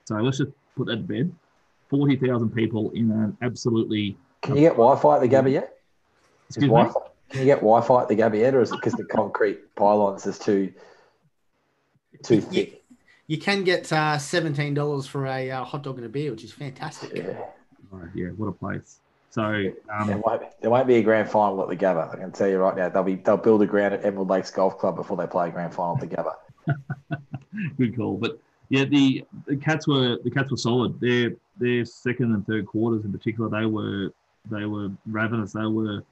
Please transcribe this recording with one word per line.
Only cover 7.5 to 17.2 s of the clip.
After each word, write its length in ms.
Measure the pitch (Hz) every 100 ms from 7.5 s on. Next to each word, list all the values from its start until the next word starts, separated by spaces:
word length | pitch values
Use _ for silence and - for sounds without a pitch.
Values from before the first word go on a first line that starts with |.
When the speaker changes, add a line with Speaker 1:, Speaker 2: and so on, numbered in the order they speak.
| 139
Speaker 2:
Wi-Fi 460 | 104 117 117 127
at 60 | 120
the 80 | 104
Gabba 220 | 113 104
yet, 160 | 123
or 80 | 131
is 100 | 110
it 80 | -
'cause 120 | -
the 120 | -
concrete 680 | 98 110 101 - 107 92 -
pylons 520 | - 101 104 101 95 101
is 120 | 95
too, 340 | - 101 95 - - - _ _ _ _ _ _ _ _ _ _ _ -
too 140 | - 110
Speaker 3:
You, 40 |
Speaker 2:
thick? 440 | - 185 98 - _ _ _ _ -
Speaker 3:
you 120 | 156
can 260 | 170 202
get, 280 | 185 175 175
uh, 260 | 156 156 151
seventeen 560 | 139 175 160 143 143
dollars 320 | 143 147 143 135
for 200 | 143 135
a, 240 | 131 131
uh, 140 | 131
hot 180 | 123 151
dog 140 | 139 127
and 100 | 117
a 20 |
beer, 220 | 127 147
which 140 | 107
is 80 | 110
fantastic. 600 | - 143 143 160 - -
Speaker 2:
Yeah. 300 | 92